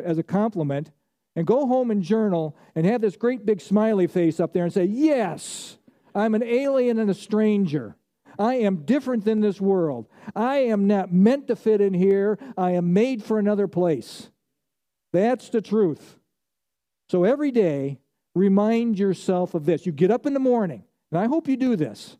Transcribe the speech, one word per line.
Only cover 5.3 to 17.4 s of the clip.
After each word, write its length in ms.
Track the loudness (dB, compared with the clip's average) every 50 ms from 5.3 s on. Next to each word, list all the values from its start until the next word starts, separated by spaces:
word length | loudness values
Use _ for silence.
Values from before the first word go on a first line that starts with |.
| -6 -10 -12 -14 -14 -14 -16 -18 -20 -20 _ _ _ _ _ _ -4
I'm 200 | -2 0 0 0
an 80 | 0 0
alien 560 | 0 0 0 0 0 0 2 2 2 0 0
and 100 | 0 0
a 60 | -2
stranger. 800 | -4 -4 -2 0 2 2 2 2 2 0 0 -2 -4 -6 -8 -14 _ _ _ _ _ _ -14 -6 -2
I 160 | -2 0 0
am 300 | 0 0 0 0 -2 0
different 400 | 0 0 0 0 -2 -4 -2 0
than 160 | 0 0 2
this 200 | 0 0 0 0
world. 460 | 0 0 2 2 0 0 -2 -6 -10 -14 _ -20 -18 -10 -6
I 240 | -4 -2 0 0 0
am 280 | 0 2 2 2 2
not 260 | 2 2 2 0 2 4
meant 340 | 4 6 6 4 2 0
to 80 | -4 -4
fit 260 | -2 0 2 2 4
in 120 | 2 2 2
here. 460 | 2 2 4 4 2 2 0 -2 -4 -8 -10 -6
I 140 | -4 -2 0
am 220 | 0 0 2 2 2
made 300 | 2 2 2 0 -4 -4
for 160 | -4 -2 0
another 280 | 0 0 0 0 -2
place." 640 | -2 -2 0 0 0 0 -2 -4 -10 -16 -20 -20 -20 _ _ _ _ _ _ _ _ _ _ _ _ _ _ _ _
That's 380 | 0 0 2 2 0 -2 -4 -4
the 120 | -4 -4
truth. 580 | -2 -2 0 0 2 0 -2 -4 -10 -20 -20 _ _ _ _ _ _ _ _ _ _ _ _ _ _ _ _ _ _ -4
So 140 | 0 2 2
every 280 | 2 2 0